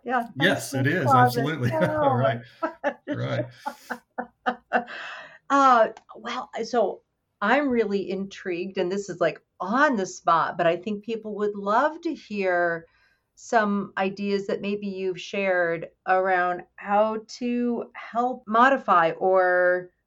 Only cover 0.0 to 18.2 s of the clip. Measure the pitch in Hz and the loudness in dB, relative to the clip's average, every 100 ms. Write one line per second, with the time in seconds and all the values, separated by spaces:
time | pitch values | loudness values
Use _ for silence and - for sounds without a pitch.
0 | 247 254 240 131 180 - - 127 127 175 | -4 -4 -4 0 0 0 -2 -2 0 2
1 | - 254 247 240 233 262 247 320 302 302 | 4 6 6 2 -2 -2 -2 0 0 2
2 | 285 233 143 - - _ 320 - 285 - | 2 2 0 -2 -8 _ -10 -6 -6 -6
3 | - 277 - - 123 - - - - 233 | -8 -6 -4 -4 -6 -12 -14 -14 -14 -16
4 | _ - 240 _ 294 - _ 269 - - | _ -14 -14 _ -6 -6 _ -4 -4 -10
5 | - - - - - 277 269 240 220 - | -14 -16 -18 -18 0 4 6 6 4 0
6 | - - 220 247 - 165 156 240 131 - | -18 -14 -10 -10 -8 -8 -2 0 0 -4
7 | _ _ _ _ 202 269 294 240 202 202 | _ _ _ _ 0 2 2 0 0 -2
8 | - 190 196 - 196 175 190 190 180 196 | -2 -6 -8 -10 -8 -6 -6 -4 -2 -4
9 | 196 165 165 151 _ - 185 247 302 226 | -6 -2 -2 -2 _ -10 -4 2 2 2
10 | 185 - 175 165 147 175 165 170 214 208 | -4 -4 0 2 2 0 0 0 -4 -8
11 | 233 220 214 202 208 202 196 220 302 320 | -8 -10 -8 -4 -4 -4 0 2 2 -2
12 | 330 285 - 208 185 175 175 165 165 _ | -8 -8 -8 -4 0 2 0 -2 -8 _
13 | _ _ _ _ - 233 208 202 180 - | _ _ _ _ 0 2 2 0 -4 -4
14 | 196 196 202 196 196 - 202 202 202 185 | -4 -4 -4 -4 -2 -6 -4 -6 -6 -6
15 | 190 175 - 202 196 180 170 165 165 _ | -6 -6 -8 -4 0 0 0 -2 -8 _
16 | - 190 190 180 180 180 - - 196 202 | 0 0 2 2 0 -2 -8 -12 0 2
17 | 220 214 214 - 240 240 240 233 - - | 2 -2 -10 -8 -4 -2 -2 -2 -6 -14
18 | - 226 | -6 -4